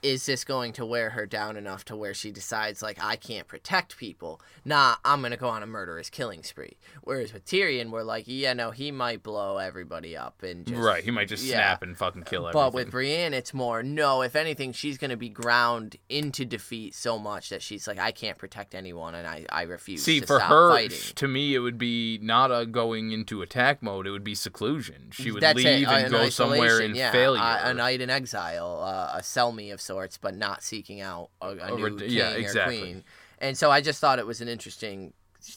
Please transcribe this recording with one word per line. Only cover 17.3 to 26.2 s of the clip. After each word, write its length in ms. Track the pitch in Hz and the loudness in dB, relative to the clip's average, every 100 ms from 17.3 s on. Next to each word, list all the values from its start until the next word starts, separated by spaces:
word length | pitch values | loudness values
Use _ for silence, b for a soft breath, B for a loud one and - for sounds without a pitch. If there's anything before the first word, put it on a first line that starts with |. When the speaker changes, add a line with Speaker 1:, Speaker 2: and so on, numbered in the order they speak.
| 101 - | -8 -8
Speaker 1:
that 120 | 95 | -10
she's 280 | - 104 - | -10 -10 -10
like, 100 | 98 | -2
"I 140 | 101 | -2
can't 260 | 110 110 - | -2 -8 -10
protect 380 | 95 107 101 92 | -14 -14 -14 -12
anyone, 400 | 95 85 82 85 | -12 -10 -10 -10
and 100 | 85 | -10
I, 200 | 80 80 | -10 -6
I 120 | 78 | -6
refuse 420 | 85 87 - 90 | -4 -8 -10 -4
Speaker 2:
See, 160 | - 160 | 2 2
Speaker 1:
to 60 | 127 | 4
Speaker 2:
for 80 | 139 | 4
Speaker 1:
stop 120 | 95 | 8
Speaker 2:
her, 200 | 151 175 | 8 10
Speaker 1:
fighting." 260 | 160 113 - | 8 4 -4
Speaker 2:
sh-, 160 | - | -8
to 120 | - 139 | -4 -2
me, 300 | 131 143 135 | 0 0 0
it 20 | |
would 180 | 123 117 | 0 -2
be 440 | 120 117 113 113 | -2 0 -2 -4
not 300 | 107 117 131 | 2 4 6
a 140 | 120 117 | 4 0
going 440 | 117 117 113 110 | 0 0 0 -2
into 320 | 110 107 107 | -4 -4 -6
attack 400 | 87 127 127 143 | -6 2 2 2
mode. 240 | 113 98 95 | -2 -4 -4
It 60 | |
would 100 | 101 | -6
be 140 | 101 104 | -6 -6
seclusion. 720 | - 92 107 151 110 69 64 | -8 -4 -2 -2 -6 -14 -18
She 220 | - 123 | -8 -6
would 100 | 107 | 4
Speaker 1:
That's 160 | 156 131 | 6 8
it, 60 | |
Speaker 2:
leave 240 | 127 139 139 | 6 6 6
Speaker 1:
uh, 20 | |
Speaker 2:
and 140 | 135 | 4
Speaker 1:
an 60 | 127 | 6
Speaker 2:
go 160 | 117 | 4